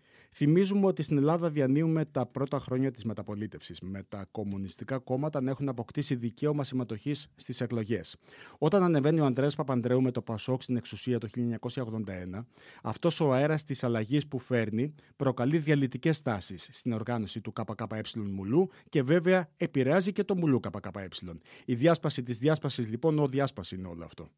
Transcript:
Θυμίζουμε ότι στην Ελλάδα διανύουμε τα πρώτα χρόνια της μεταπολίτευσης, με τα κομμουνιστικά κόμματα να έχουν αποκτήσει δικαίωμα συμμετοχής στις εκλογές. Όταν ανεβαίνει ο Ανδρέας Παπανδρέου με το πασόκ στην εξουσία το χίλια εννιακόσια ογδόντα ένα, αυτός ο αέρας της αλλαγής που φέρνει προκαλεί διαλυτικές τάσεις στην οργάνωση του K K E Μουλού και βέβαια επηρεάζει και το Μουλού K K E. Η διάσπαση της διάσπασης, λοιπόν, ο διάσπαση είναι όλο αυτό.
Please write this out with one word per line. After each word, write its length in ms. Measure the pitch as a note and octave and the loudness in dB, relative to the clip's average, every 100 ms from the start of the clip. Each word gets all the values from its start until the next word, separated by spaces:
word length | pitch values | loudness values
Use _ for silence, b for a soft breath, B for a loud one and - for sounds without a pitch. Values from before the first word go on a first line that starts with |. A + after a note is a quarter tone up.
| b b b | b b b
Θυμίζουμε 520 | - D3 E3+ G3 G3+ G3 | 0 4 6 4 4 2
ότι 160 | F#3 | 2
στην 140 | D3+ D3 | 0 2
Ελλάδα 340 | C#3+ E3+ E3+ | 2 2 0
διανύουμε 540 | D3 C3 C#3+ D#3+ D#3+ | 2 2 4 2 0
τα 220 | D3 C#3 B2 | 0 -2 -2
πρώτα 320 | B2 C3+ C#3 | -4 -4 -4
χρόνια 320 | - B2+ C3+ | -2 -2 -2
της 140 | B2 | -2
μεταπολίτευσης, 760 | A2 G#2+ G2 G#2 G#2 D2 - - | -6 -6 -6 -6 -6 -10 -14 -12
με 220 | F2+ G2 F#2+ | -10 -10 -10
τα 180 | G2+ F#2+ | -12 -10
κομμουνιστικά 680 | A2+ G2+ G2 F#2+ - A2+ C3 | -6 -4 -4 -8 -10 -6 -6
κόμματα 420 | - C3 D3+ D3+ | -4 -2 -2 -2
να 100 | B2+ | -2
έχουν 180 | C3+ C#3 | -2 -4
αποκτήσει 460 | B2 A2 - C#3+ | -4 -6 -4 -2
δικαίωμα 500 | B2+ A#2 - D3+ D3 | -2 -4 -2 -2 0
συμμετοχής 640 | C3+ C3 A2+ A2 C#3+ C#3+ - - | -2 -4 -4 -6 -6 -6 -8 -14
στις 240 | - A#2+ | -8 -4
εκλογές. 560 | A#2+ A#2 G#2+ G#2 D#2+ - B B B B | -2 -2 0 -2 -4 -14 B B B B
Όταν 240 | D#3 G3+ | 4 6
ανεβαίνει 380 | F3+ D#3 C#3 D#3+ | 6 4 4 4
ο 40 | |
Ανδρέας 300 | C#3+ B2 C#3+ | 4 2 0
Παπανδρέου 480 | D3+ C#3 B2 A#2+ B2+ | 0 -2 0 2 4
με 80 | C3 | 2
το 120 | A#2 | 0
πασόκ 400 | - A2 - C3 | -4 -4 -2 -2
στην 140 | - A#2+ | -2 -4
εξουσία 420 | - G#2 B2+ A#2+ | -4 -6 -2 -2
το 80 | G#2+ | -2
χίλια 160 | B2 | -4
εννιακόσια 400 | A#2+ A2+ B2 C3+ | -2 -2 -6 -6
ογδόντα 300 | A2+ A2 G2 | -6 -6 -6
ένα, 340 | F#2 F2+ F#2+ A#2+ B B B | -6 -8 -8 -12 B B B
αυτός 380 | A2+ - E3+ - | -6 0 0 2
ο 120 | D3+ | 4
αέρας 320 | C3 D3 D#3 | 4 4 0
της 200 | - C#3 | -2 -2
αλλαγής 420 | B2 A#2 G#2+ D3 D3 | 0 0 2 0 0
που 120 | C3 | -6
φέρνει 560 | - B2 G#2+ A2 D3 - b b | 0 2 2 0 -2 -4 b b
προκαλεί 420 | C3 B2 B2 D#3+ | 0 2 2 2
διαλυτικές 640 | D3 D3 C3 B2 D#3+ D#3 | 4 4 2 0 0 0
τάσεις 460 | C3 G2+ - F2+ - | 0 -2 -4 -10 -12
στην 200 | - B2 | -6 -2
οργάνωση 480 | A2+ A2 A#2+ G2 A#2 | -2 -2 -2 -2 -6
του 120 | G#2+ G#2+ | -8 -6
K 60 | A2 A2 | -6 -6
K 100 | A2 | -6
E 140 | A2 G#2+ A2+ G2+ | -6 -6 -6 -6
Μουλού 360 | F#2+ F#2+ C#3+ F#3 B B | -4 0 2 2 B B
και 140 | D3+ | 0
βέβαια 460 | B2+ F3 E3+ F#3 F3 - | 4 4 6 4 2 -4
επηρεάζει 560 | E3+ C#3 B2+ F3+ F#3 | -2 2 4 4 2
και 120 | G3+ | -2
το 120 | G3 F#3 | 0 2
Μουλού 240 | E3 A#2+ | 4 2
K 80 | G2 G2 | 0 -8
K 100 | G2 | -8
E. 140 | G2+ F#2 - F2+ E2 B B | -10 -10 -10 -10 -14 B B
Η 100 | B | B
διάσπαση 480 | A#2 D#3 D#3+ D#3 C3+ | 4 4 4 0 -4
της 160 | B2 A2 | -4 0
διάσπασης, 500 | C#3+ D3+ C#3+ B2+ A2 | 2 2 0 -2 -2
λοιπόν, 300 | A2+ E3 D3+ | 0 2 4
ο 100 | C#3+ | 2
διάσπαση 460 | C3+ C3+ - F2+ | 2 -2 -2 -8
είναι 140 | F#2 F#2 | -8 -10
όλο 160 | E2+ | -10
αυτό. 240 | E2 - D#2 | -14 -14 -18